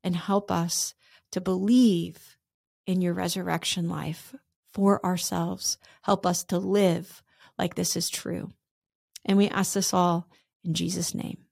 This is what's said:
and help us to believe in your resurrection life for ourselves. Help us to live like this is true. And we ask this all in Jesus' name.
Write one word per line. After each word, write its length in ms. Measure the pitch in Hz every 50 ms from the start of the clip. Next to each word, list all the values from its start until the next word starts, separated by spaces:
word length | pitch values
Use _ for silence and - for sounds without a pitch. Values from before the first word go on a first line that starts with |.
| -
and 100 | 185 175
help 360 | 170 - - 196 202 202 -
us 440 | - 170 170 175 - - - - - _ _ _ _ _ _ _
to 80 | - 185
believe 960 | 185 190 185 185 190 208 240 254 254 226 190 170 165 175 160 - - - _ _ _ _ _ _ _ _ _ _ _
in 140 | - 185 185
your 140 | 180 175 170
resurrection 760 | 185 180 175 170 190 180 180 165 170 - - - 185 170 170
life 460 | 170 156 151 147 165 - - - - 269 _ _ _ _ _ _
for 320 | - - 196 196 202 - -
ourselves. 760 | 180 180 175 - - - 170 170 175 185 190 - - - _ _ - - _
Help 240 | _ - 202 196 -
us 180 | 180 180 175 -
to 140 | - 196 175
live 640 | 190 190 190 202 202 180 165 - 175 - - - _ _ _ _ - - _ -
like 160 | - - -
this 220 | - - - -
is 120 | 170 170 -
true. 440 | - - - - - - - - - _ _ _ _ _ _ _ _ _ _ _ _ - _
And 120 | - 196
we 120 | 196 202 -
ask 260 | - 196 190 - -
this 180 | 202 185 -
all 360 | - 185 180 175 170 170 175 _ _ _ _ _ _ _ _
in 100 | 175 160
Jesus' 400 | 165 175 170 185 180 170 - -
name. 240 | - - - - - _ _